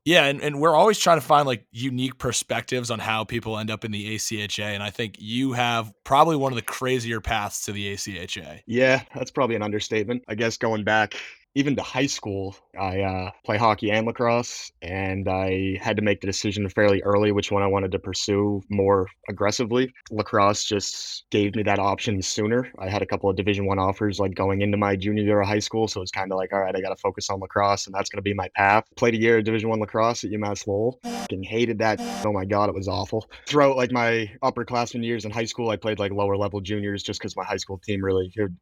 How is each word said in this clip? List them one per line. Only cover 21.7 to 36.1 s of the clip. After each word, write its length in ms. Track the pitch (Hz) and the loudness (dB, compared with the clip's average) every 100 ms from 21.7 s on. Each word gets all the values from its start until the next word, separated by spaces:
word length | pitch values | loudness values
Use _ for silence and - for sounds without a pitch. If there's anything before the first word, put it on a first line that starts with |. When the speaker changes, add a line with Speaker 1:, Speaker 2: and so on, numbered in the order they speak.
| 101 | 0
Speaker 2:
option 420 | 98 98 - 98 | 0 0 -2 -2
sooner. 480 | 95 - 107 120 127 - | -2 -2 0 0 -2 -8
I 120 | 95 | -4
had 120 | 101 | -2
a 40 | - | -2
couple 240 | 101 123 | 0 0
of 80 | 107 | 0
Division 280 | 98 101 98 | 0 0 0
One 120 | 98 | 0
offers, 400 | 95 98 104 98 | 0 0 -2 0
like, 160 | 95 92 | -2 0
going 280 | 98 98 | 0 0
into 120 | 104 101 | 0 2
my 220 | 101 98 | 2 0
junior 260 | 98 107 | 0 0
year 160 | 104 104 | 2 2
of 80 | 98 | 2
high 120 | 107 | 0
school, 280 | - 110 110 | -2 -2 -2
so 140 | 104 | -2
it's 100 | 92 | -6
kinda 240 | 104 95 95 | -6 -4 -4
like, 160 | 92 | -2
"All 80 | 101 | 0
right, 160 | 92 95 | 0 -2
I 60 | |
gotta 160 | 95 95 | -4 -2
focus 320 | 98 95 101 | -4 -4 -6
on 100 | 98 | -6
lacrosse, 460 | 95 104 101 98 - | -2 2 4 2 -2
and 100 | 95 | -6
that's 140 | 98 | -6
gonna 120 | 101 | -4
be 120 | 98 | -2
my 160 | 101 92 | -2 -4
path." 300 | - 98 107 - - | 2 6 6 2 0
Played 160 | 120 | 2
a 80 | 113 | 4
year 160 | 113 113 | 4 4
of 80 | 107 | 4
Division 240 | 110 110 | 0 0
One 100 | 110 | -2
lacrosse 460 | 104 113 113 120 131 | -2 2 2 0 -6
at 60 | |
U 80 | 104 | -4
mass 280 | 104 98 - | -4 -4 -2
Lowell. 320 | 101 113 131 240 | 0 0 -2 -8
Fucking 380 | 240 - 95 | -8 -6 -8
hated 360 | 95 113 117 107 | -4 0 0 2
that. 220 | 110 104 120 107 104 | 0 0 -4 -4 -2
Oh 80 | |
my 100 | 101 | -2
God, 240 | 98 104 104 | 0 2 2
it 80 | 92 | 0
was 140 | 95 | -4
awful. 400 | 92 95 110 - - - | -4 -2 -6 -6 -14 0
Throughout, 300 | 147 139 131 | 4 4 4
like, 160 | 123 | 2
my 360 | 123 117 117 104 - | 2 2 2 -2 -2
upperclassmen 640 | 131 120 113 123 120 123 117 | -2 -2 -2 -2 -2 -4 -4
years 180 | 117 | -4
in 80 | 104 | -4
high 140 | 110 117 | -4 -4
school, 240 | - 117 | -2 -2
I 80 | 104 | -2
played, 220 | 110 104 | -2 -2
like, 120 | 101 | -2